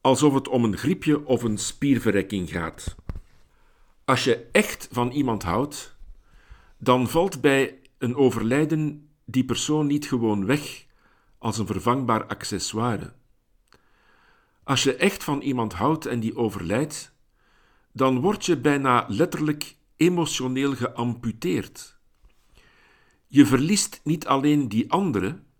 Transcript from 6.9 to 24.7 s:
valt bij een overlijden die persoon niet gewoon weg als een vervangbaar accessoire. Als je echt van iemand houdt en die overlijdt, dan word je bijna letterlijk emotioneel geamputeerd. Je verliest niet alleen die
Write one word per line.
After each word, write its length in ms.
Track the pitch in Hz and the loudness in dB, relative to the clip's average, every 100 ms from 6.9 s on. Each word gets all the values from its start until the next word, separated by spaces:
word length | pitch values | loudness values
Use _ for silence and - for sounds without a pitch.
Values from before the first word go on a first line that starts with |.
| 127 120 | 4 4
valt 320 | 160 190 143 | 0 0 2
bij 400 | 143 135 131 - _ _ | 2 4 2 -4 _ _
een 160 | 123 | -6
overlijden 960 | 131 135 117 107 135 151 156 151 147 - _ | 4 4 4 0 0 0 0 -2 -6 -18 _
die 200 | - 127 | -6 -2
persoon 420 | 127 117 - 151 147 | 0 -2 0 0 0
niet 200 | 143 147 | -2 -2
gewoon 400 | 127 113 104 95 | -2 0 0 0
weg 400 | 147 147 - - _ _ _ _ _ | -2 -2 -16 -20 _ _ _ _ _
als 200 | 113 107 | -6 -4
een 80 | 101 | -4
vervangbaar 580 | 95 117 131 123 113 | -2 0 0 2 -2
accessoire. 880 | - 104 - 101 - 110 120 107 - - _ _ _ _ _ _ _ _ _ _ _ _ _ _ | -2 -8 -6 -6 -6 -4 -2 -2 -6 -16 _ _ _ _ _ _ _ _ _ _ _ _ _ _
Als 180 | - 131 | -2 2
je 120 | 135 | 2
echt 300 | - 196 - | 2 0 0
van 160 | - 143 | -4 -4
iemand 320 | 139 127 110 | -2 -2 -2
houdt 340 | 90 113 160 131 | 0 0 0 -2
en 140 | 117 | -4
die 160 | 110 - | -4 -2
overlijdt, 800 | 113 98 85 107 156 - - _ _ _ _ _ _ _ _ | -2 -2 -4 -2 -2 -8 -16 _ _ _ _ _ _ _ _
dan 280 | - 131 127 | 0 2 2
word 260 | 156 208 - | 0 -2 0
je 100 | 160 | 2
bijna 480 | 135 143 135 123 - | 2 2 2 2 2
letterlijk 680 | 101 170 - 151 147 - - _ _ | 0 0 0 -2 -4 -8 -16 _ _
emotioneel 760 | 165 175 160 - 127 127 139 | 2 2 -2 -2 -4 -2 -2
geamputeerd. 1200 | 131 120 - 120 117 120 - 180 160 95 - - _ _ _ _ _ _ _ _ _ _ _ _ _ _ | -2 -4 -2 -4 -2 -6 -4 -4 -4 -4 -14 -20 _ _ _ _ _ _ _ _ _ _ _ _ _ _
Je 140 | 135 147 | 6 6
verliest 540 | 127 151 202 - - | 6 2 0 -2 -8
niet 220 | - 147 - | -4 -4 0
alleen 420 | 135 143 147 | 0 4 2
die 220 | 135 | 2